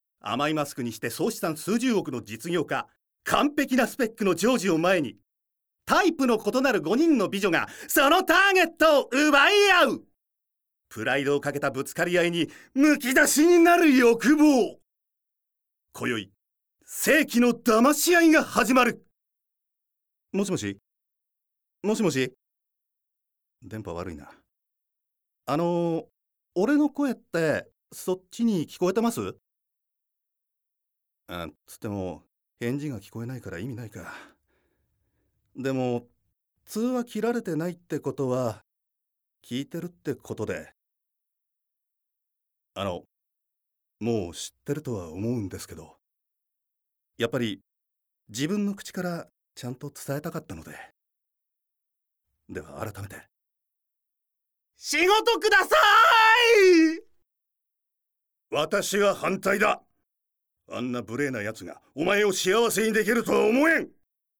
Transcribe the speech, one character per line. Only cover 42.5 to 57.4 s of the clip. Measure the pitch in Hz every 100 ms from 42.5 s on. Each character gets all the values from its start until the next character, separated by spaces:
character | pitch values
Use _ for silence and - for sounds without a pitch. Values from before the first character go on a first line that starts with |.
| _ _
あ | 92
の、 | 98 85 - _ _ _ _ _ _ _ _ -
も | 113 113 87
う |
知 | - -
っ | _ -
て |
る | 143
と | 143
は | 107 85
思 | 87 113
う | 123
ん | 95
で | 90
す | -
け | -
ど、 | 80 _ _ _ _ _ _ _ _ _ _ _ _ -
や | 117
っ |
ぱ | 131
り | 117 98 _ _ _ _ _ _ _
自 | 110 156
分 | 208 202
の | 202
口 | -
か | 185
ら | 175 170 - _ _ -
ち |
ゃ | 123
ん | 123
と | 143
伝 | - - 139
え |
た | 165
か | 165
っ |
た | -
の | 80 80
で。 | - - _ _ _ _ _ _ _ _ _ _ _ _ _ _ _ -
で | 90
は | - 82 107
改 | 101
め | 101
て。 | - - _ _ _ _ _ _ _ _ _ _ _ _ _ _ _
仕 | - 302 359
事 | 427 440 415
く | 415
だ | 403
さ | - 622 415 427 466 466 440 480 466 440 370 330 320 330
い！ | - _ _ _